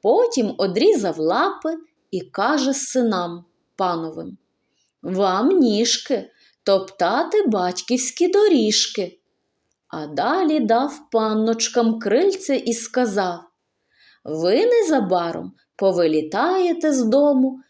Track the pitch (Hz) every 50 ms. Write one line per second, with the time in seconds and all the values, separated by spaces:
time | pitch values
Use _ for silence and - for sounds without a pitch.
0 | _ 196 247 403 494 466 466 277 226 202 - - 185 190 180 202 269 403 427 285
1 | 202 180 156 160 156 160 180 233 311 392 392 - - 320 330 320 - _ _ _
2 | _ _ - 185 - - _ - 196 240 302 302 262 262 269 269 - - - 262
3 | 247 233 208 185 175 175 170 175 175 _ _ _ _ _ _ - 196 180 175 170
4 | 165 160 156 160 165 180 190 - _ _ _ _ _ _ _ _ _ _ _ _
5 | - - 185 185 202 190 185 190 220 285 392 370 277 240 214 208 233 240 - -
6 | - - 277 220 147 - _ _ _ _ _ _ _ - 196 190 190 190 - _
7 | 175 170 202 262 339 330 415 427 415 311 214 196 180 180 180 - - - 240 247
8 | - - - - 339 370 359 403 415 427 359 269 220 214 214 - - - - -
9 | 190 175 - _ _ _ _ _ _ _ _ _ _ _ _ _ _ _ - 165
10 | 151 151 151 143 170 233 294 370 381 302 311 311 240 208 226 233 269 294 - -
11 | - _ - 226 220 220 214 214 220 226 226 226 - - - 247 233 233 226 226
12 | - 202 196 254 359 403 370 - - - 277 262 - - 233 226 - - - -
13 | 254 226 196 202 196 185 175 170 - _ _ _ _ _ _ _ _ _ _ _
14 | _ _ _ _ _ - 151 160 165 180 202 269 415 480 494 466 427 339 311 262
15 | 208 180 185 180 170 170 165 170 170 185 - _ _ _ _ _ 202 196 185 170
16 | 175 160 156 156 151 156 160 196 254 330 370 381 370 349 330 339 330 311 285 262
17 | 247 220 220 277 285 294 285 262 262 262 262 - - _